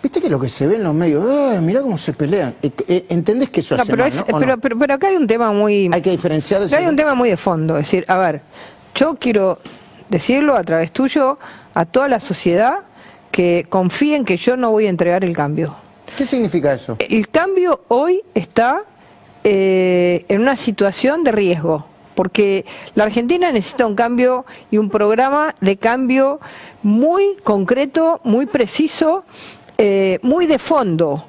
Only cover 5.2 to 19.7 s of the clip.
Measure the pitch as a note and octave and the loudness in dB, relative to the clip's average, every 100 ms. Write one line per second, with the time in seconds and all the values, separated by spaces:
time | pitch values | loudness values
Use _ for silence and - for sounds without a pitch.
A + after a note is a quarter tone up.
5.2 | B3 A3+ A3+ G3+ G#3 G#3 F#3+ E3+ E3 F3+ | 2 2 2 2 2 2 2 2 0 0
6.2 | F3 D#3 - G3 G3+ D4 F4 D4 D4+ C4 | 0 -2 0 -2 0 0 2 0 2 2
7.2 | B3 F3+ - E3 D#3+ D#3 D3+ F#3 F3+ F#3 | 2 0 -2 -2 0 -2 0 -2 0 0
8.2 | F#3 D3 - - - - - - D#4 D4 | 2 -2 -12 -20 -20 -20 -12 -2 0 0
9.2 | B3 G#3 F#3+ F3 - - - - - F#3 | 0 2 0 -2 -10 -20 -20 -20 -6 -4
10.2 | - C4 D4 B3 E3+ E3 E3 - C4 D#4 | 0 0 2 0 0 -2 -2 -2 -2 2
11.2 | C4 C#4+ - - - - E3 B3+ C#4 A#3+ | 0 -2 -10 -20 -8 -4 0 0 0 -2
12.2 | - F3+ F#3 E3+ A3+ F4+ - - - - | -4 -4 0 2 2 -2 -8 -20 -20 -20
13.2 | - - F3 E3+ D#3+ F#3+ F#3 - D4 D4 | -8 -2 2 0 0 0 0 0 0 0
14.2 | A#3+ F3+ - B3+ A#3+ G#3+ G#3+ F3+ F3 F3 | -2 -2 0 0 0 0 0 0 0 0
15.2 | F#3 E3 D3 D#3 D3+ - - - - - | -2 -2 -4 -4 -6 -8 -20 -20 -20 -8
16.2 | C4+ C4 G#3 E3 C#3+ C3 - A2 - A3+ | -4 -2 0 0 0 -2 -6 -4 0 0
17.2 | G#3 D#4 F#4 F#4+ F4+ D4+ - A#3+ D#4 F#4 | 0 -2 0 0 0 0 0 0 2 -2
18.2 | - A3+ E3+ - A#3 D#4 G#4 _ - - | -2 -6 -2 0 0 0 -6 _ -20 -20
19.2 | - - G#3+ G3 F#3+ | -20 -4 0 2 2